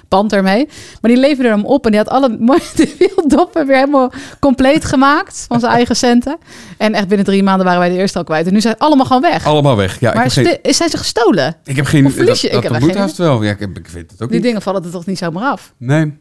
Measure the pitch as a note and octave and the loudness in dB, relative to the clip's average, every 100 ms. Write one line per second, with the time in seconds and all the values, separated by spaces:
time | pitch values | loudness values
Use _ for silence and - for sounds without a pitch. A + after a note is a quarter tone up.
0 | - F#3+ G#3+ G3+ F#3+ G#3 D4+ - - - | -2 0 0 0 2 0 -2 -8 -20 -4
1 | A3 B3 C#4 C4+ A#3+ G#3 G#3 C4 A3+ G#3 | 0 4 2 2 0 0 0 0 2 0
2 | A3 B3 C4+ G#3+ A#3 D#4 - - - - | 0 0 0 0 2 2 0 0 0 2
3 | F4+ - D#4 C4+ F4+ E4+ C4+ C4+ C#4 C#4+ | 0 0 2 2 2 -2 0 2 2 2
4 | B3+ - - - C#4 C4 C4 D4+ - C#4+ | 0 -4 -18 -4 0 2 2 2 0 2
5 | C4+ D#4 G4 - - A#3+ A3+ A#3 A#3+ A#3+ | 2 2 -2 -10 -6 -2 0 2 0 0
6 | B3 A#3+ C4+ E4 - - - - G#3+ G#3 | 2 2 0 -6 -12 -20 -18 -4 -2 -2
7 | F#3 G3+ G3 G3 G3 F#3+ F#3 F3 F3 F3+ | 0 0 0 2 2 2 2 2 0 0
8 | F#3+ F3+ E3 D#3 E3+ G#3 A3 A3+ D4+ C#4+ | -2 -4 -4 -2 0 2 0 0 2 2
9 | B3 B3+ E4+ - D3+ D3+ C#3+ A2 F#2+ - | 2 2 2 0 0 2 2 2 0 0
10 | A#2 G#3+ A#3 C3 B2+ D#4 - C#4+ E4+ D#4 | -2 0 0 0 0 0 -2 0 -2 -4
11 | - - A4+ F#3+ C3+ - - C3 C3 D3+ | -6 -2 0 2 -2 -6 -6 -4 0 2
12 | C3+ - - B2 - - - A#2 D3+ F#3+ | 2 2 0 0 -2 -2 -2 0 0 0
13 | G3 - E3+ A#2+ G#2 G2 G2+ E2+ D#2+ F2 | -2 -2 0 0 -2 -4 -8 -12 -14 -16
14 | D#2+ - A#2 G3 A#3+ G#3+ G3 F#3+ E3+ F3+ | -16 -12 -6 -2 -2 -4 -4 -6 -6 -10
15 | E3+ F3+ E3+ E3 C4+ A3+ - - B2 D3+ | -8 -6 -6 -6 -6 -6 -10 -12 -2 -2
16 | D#3 C#3+ | -2 -6